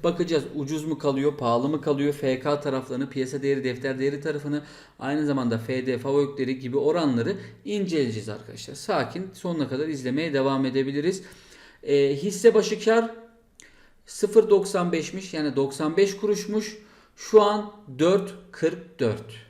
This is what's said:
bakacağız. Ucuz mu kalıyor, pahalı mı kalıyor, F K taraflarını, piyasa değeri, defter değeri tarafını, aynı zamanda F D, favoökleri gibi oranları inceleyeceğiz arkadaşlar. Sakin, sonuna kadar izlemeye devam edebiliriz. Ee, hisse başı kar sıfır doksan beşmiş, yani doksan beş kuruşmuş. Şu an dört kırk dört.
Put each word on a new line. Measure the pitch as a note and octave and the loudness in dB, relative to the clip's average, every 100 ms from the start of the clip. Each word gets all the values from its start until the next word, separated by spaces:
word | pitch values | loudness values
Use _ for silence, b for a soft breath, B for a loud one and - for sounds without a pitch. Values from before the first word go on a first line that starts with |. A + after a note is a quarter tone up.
bakacağız. | E3+ E3+ E3 D#3+ C3 D3 | -2 -2 0 0 -2 -6
Ucuz | C#3 D#3 D#3 | -4 -4 -4
mu | D3+ | -2
kalıyor, | D3 C3+ C#3+ D3 | 0 2 0 0
pahalı | B2 A#2+ C3+ | 0 2 2
mı | D#3 | -2
kalıyor, | D#3 C#3 C#3+ | 0 0 0
F | C#3+ C3+ C3 | 0 -2 -2
K | D3 D3 | 0 -2
taraflarını, | D3 C3 B2+ B2+ C#3 | -2 -4 -4 -6 -4
piyasa | C3+ B2+ C#3 | -4 -4 -2
değeri, | C#3 C#3 | 0 0
defter | C3 A#2+ C3+ C3 | -2 -4 -4 -2
değeri | C#3 C#3+ | -2 -2
tarafını, | D#3 D3 C#3+ D3 D3 B B B | -4 -6 -4 -4 -6 B B B
aynı | B2+ D3 D3+ | -4 -2 0
zamanda | C3+ B2 A2+ | 0 0 -2
F | A2+ C3 B2+ | -2 -4 -2
D, | A#2+ | -4
favoökleri | B2+ C#3 C#3+ C#3+ B2+ C3 | 0 2 2 -2 -4 -4
gibi | C3 C3+ | -2 0
oranları | C#3+ E3+ D3+ A#2+ A#2+ G3+ B B - | 0 2 2 0 0 -4 B B -6
inceleyeceğiz | G#3 F#3+ E3 B2+ A2 G#2 | -4 -2 0 0 -2 -8
arkadaşlar. | G#2 - - - - | -12 -12 -16 -14 -14
Sakin, | - F3+ A#2+ F3 F#3+ | -4 -2 -2 -6 -10
sonuna | - F3+ E3 C3 | -8 -6 -4 -2
kadar | C3 D#3 | -2 -4
izlemeye | C#3+ B2+ C3+ E3 | -4 -2 -2 0
devam | C#3 C3+ C3+ C3 | 2 2 2 0
edebiliriz. | C3 C3+ C#3 D#3 F#3+ B B B B B B | 0 0 0 -2 -4 B B B B B B
Ee, | - C#3+ C#3 C#3 | 0 4 4 2
hisse | - F#3 A#3 | -2 6 6
başı | A3 - G#3+ - | 6 2 0 2
kar | A3+ A3+ - - _ _ _ B B B B - | 2 2 -8 -20 _ _ _ B B B B -18
sıfır | - G#3 A3 G#3+ | -4 4 6 8
doksan | G3+ F3+ F#3+ F3 | 4 4 0 0
beşmiş, | E3+ D3+ F#3+ F#3+ | 0 -4 -8 -8
yani | D#3+ D3+ C3 | -4 -2 0
doksan | C#3 - D#3 E3 | -2 -2 -2 4
beş | G3 - | 2 2
kuruşmuş. | G#3 G3+ - G#3+ G#3 - B B B _ | 0 0 0 -2 -4 -12 B B B _
Şu | - G#3+ | 6 8
an | G#3 G#3 G#3 - - C3 | 8 2 -2 -12 -18 2
dört | D#3+ G3 F3+ - - | 4 4 0 -12 -18
kırk | - D#3+ F3 - - | -2 -2 -2 -14 -2
dört. | A#2+ A2+ - - - | -2 -2 -8 -20 -20